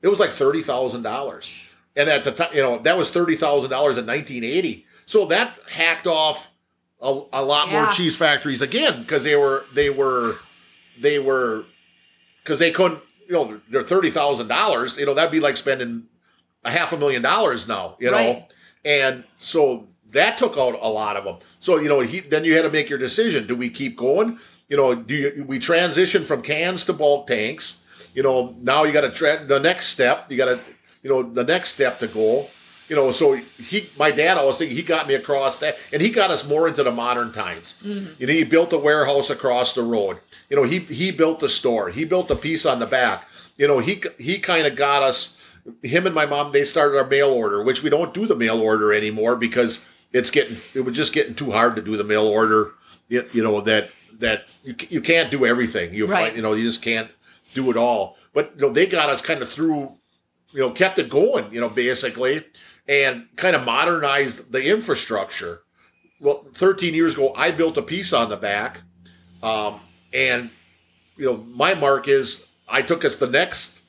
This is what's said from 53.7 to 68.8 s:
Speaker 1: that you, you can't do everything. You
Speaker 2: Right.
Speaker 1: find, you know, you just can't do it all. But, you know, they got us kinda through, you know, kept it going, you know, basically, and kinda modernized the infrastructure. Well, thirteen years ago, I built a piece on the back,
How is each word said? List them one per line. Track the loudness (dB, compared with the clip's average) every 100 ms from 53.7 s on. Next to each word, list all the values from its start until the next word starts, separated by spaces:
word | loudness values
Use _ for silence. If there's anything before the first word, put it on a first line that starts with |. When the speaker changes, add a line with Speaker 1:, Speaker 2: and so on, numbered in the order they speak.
| 0 0 -12 _ -6
Speaker 1:
that | -4 -4 -6 -20
you, | -18 -14 -8
you | -6
can't | 2 2 2
do | 0
everything. | 2 2 0 -2 -4
You | -4 -2
Speaker 2:
Right. | 0 -2
Speaker 1:
find, | -4
you |
know, | -2
you | -2
just | 0 -2
can't | -2 -4 -4 _ _ _ _
do | -4 -2
it | 2
all. | 2 0 -2 -8 _
But, | -4 -4 0
you |
know, | 0
they | 2 2
got | 2 0
us | 0
kinda | -2 -6 -6
through, | -4 -2 -2 -6 -16 _ _ _ _ _
you | -4
know, | -4
kept | 0 0 0
it | 0
going, | 2 2 0 -4
you | -6
know, | -4
basically, | -2 -2 -2 -4 -4 -2 -2 -6 -20 -20 _ -2
and | 2 2 -2 -12 -4
kinda | 0 0
modernized | 0 0 0 0 0 0 -2 -4 -6
the | -2 0
infrastructure. | 0 0 -4 -2 -4 -6 -8 -12 -14 _ _ _ _ _ _
Well, | -2 -2 -6
thirteen | 0 2 2 0
years | 2 0
ago, | 2 -2
I | 2 -2
built | 2 0 0
a |
piece | -6 -6 -2
on | 0 0
the | -2
back, | -2 -2 -4 -10